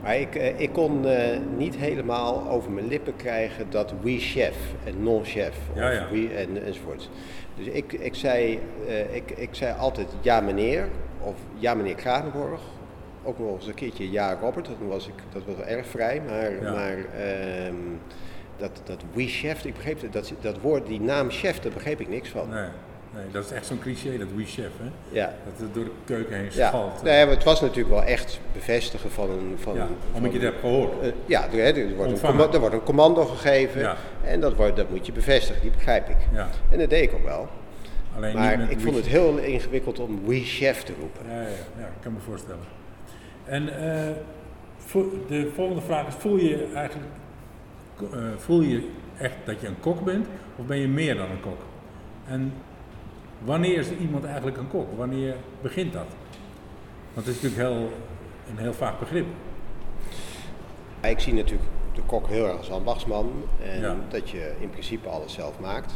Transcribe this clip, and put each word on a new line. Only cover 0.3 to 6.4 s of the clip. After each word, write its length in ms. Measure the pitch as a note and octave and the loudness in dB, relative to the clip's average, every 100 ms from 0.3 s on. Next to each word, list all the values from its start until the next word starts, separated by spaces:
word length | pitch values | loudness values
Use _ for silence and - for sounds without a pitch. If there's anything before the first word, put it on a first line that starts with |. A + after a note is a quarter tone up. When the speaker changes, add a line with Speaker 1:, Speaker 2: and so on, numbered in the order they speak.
| D#3 | -2
Speaker 1:
eh, 240 | C3 C3 | -2 0
ik 140 | D3+ | -2
kon, 340 | - D#3+ D3 C3 | 2 2 2 2
eh, 300 | B2+ A#2+ A#2 - A#2+ | 4 2 0 -2 -2
niet 180 | D#3 B2+ | -2 -2
helemaal 720 | D3 C#3+ A#2+ A#2+ A#2+ B2+ - | -4 -2 -2 0 0 -2 0
over 220 | B2 G#2+ | -2 -2
mijn 160 | G2 A2 | -4 -2
lippen 280 | D3 D3 B2+ | -4 -4 -6
krijgen 500 | B2+ A2+ A2 - G2+ | -4 -2 -2 -4 -4
dat 240 | G#2 G#2+ G2 | -2 -2 -2
oui 180 | A2 B2 | -2 -2
chef 360 | - - G#2+ - - F#2+ | -2 0 0 0 -8 -8
en 200 | - F#2+ | -8 -2
non 200 | A2 A2 G2 | 2 2 0
chef 300 | A2 F2 C#2 - | -2 -4 -4 -8
Speaker 2:
Ja, 140 | - A#2+ | -2 0
Speaker 1:
of 60 | |
Speaker 2:
ja. 140 | A#2 E2+ | 0 -2
Speaker 1:
oui 180 | G#2+ A2+ | -2 -2
en, 300 | G2+ | -4